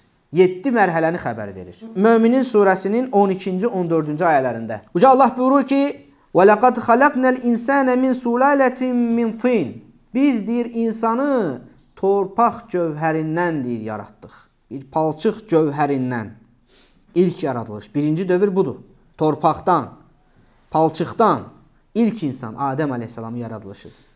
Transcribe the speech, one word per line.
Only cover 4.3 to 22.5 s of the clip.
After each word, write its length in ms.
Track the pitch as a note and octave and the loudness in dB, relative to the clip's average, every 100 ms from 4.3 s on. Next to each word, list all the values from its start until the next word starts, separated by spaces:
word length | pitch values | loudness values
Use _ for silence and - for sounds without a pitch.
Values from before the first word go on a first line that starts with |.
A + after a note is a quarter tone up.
| D3 B2+ A2+ A2+ G#2+ - | 2 2 -4 -8 -10 -6
Uca 140 | F3+ B3+ | 4 6
Allah 240 | C4 C4 B3 | 6 4 2
buyurur 280 | B3+ C#4 | 2 2
ki, 160 | C4 C#4 C#4 - - _ _ | 2 0 0 -4 -18 _ _
"Və 100 | D#3+ | 4
ləqəd 380 | G3 G#3+ B3+ B3 | 6 6 4 2
xaləqnəl 560 | - A#3 C#4+ B3+ B3+ B3+ A#3+ | 2 4 4 2 0 0 -2
insənə 480 | A#3 A#3+ C#4 C4 B3+ | -2 0 0 2 2
min 160 | C4 | 0
sulalətin 800 | B3+ A#3+ A#3+ C4+ C#4+ C4 C4 B3+ | 0 -2 0 2 2 2 0 -2
min 460 | B3 A#3+ A#3 A#3 A3+ | 0 0 0 -2 -2
tin." 440 | B3+ A#3+ B2 - - _ _ | 0 0 -2 -8 -20 _ _
Biz, 320 | B3 C#4+ A#3 F#3+ | 0 2 0 -2
deyir, 200 | A#3+ A#3 | -4 -4
insanı 880 | A#3 A3+ A3 A3+ A#3 C#4+ C4 F3+ B2 - _ _ - | -4 -4 -2 -2 0 0 0 -2 -6 -12 _ _ -2
torpaq 720 | F#3+ G3+ F#3+ F#3+ A#3 - - | 0 2 0 0 0 0 -6
cövhərindən, 960 | F3+ E3 D3 D#3+ D#3 D#3 D#3+ F3+ D#3 | -4 -4 -2 -2 -2 -2 -2 -2 -2
deyir, 160 | B2 A#2 | -4 -6
yaratdıq. 540 | G#2+ G#2+ G2+ _ - - _ _ - | -8 -10 -12 _ -20 -20 _ _ -18
Bir 140 | C3+ | -16
palçıq 640 | C3+ D#3+ D#3 D3 A3+ - - | -6 -2 -2 -2 -2 -4 0
cövhərindən. 800 | E3 D#3 C#3+ D3 C#3 B2+ A#2+ G#2 - _ _ _ _ _ _ _ | 0 2 0 -2 -2 -2 -4 -8 -14 _ _ _ _ _ _ _
İlk 280 | E3+ F#3 - | 0 0 0
yaradılış. 520 | D3 B2 A2 G#2 - | -4 -4 -8 -12 -8
Birinci 340 | D3 D3 D#3+ F#3 | -4 -2 -2 0
dövr 280 | F3+ G3+ F#3 | 2 2 0
budur. 200 | D#3 G#2+ - _ _ - | -2 -6 -16 _ _ -2
Torpaqdan, 720 | D#3 D3 E3+ D3+ - E3 A2+ - _ _ _ _ _ _ _ | -2 2 0 0 0 0 0 -12 _ _ _ _ _ _ _
palçıqdan 680 | D#3 D#3+ D#3+ E3+ - A3 C3+ F#2+ - _ _ _ | 0 0 -2 -6 0 0 0 -6 -20 _ _ _
ilk 280 | G#3+ A#3 - | -2 -2 -2
insan 320 | D3 A#2+ A2+ | -6 -8 -12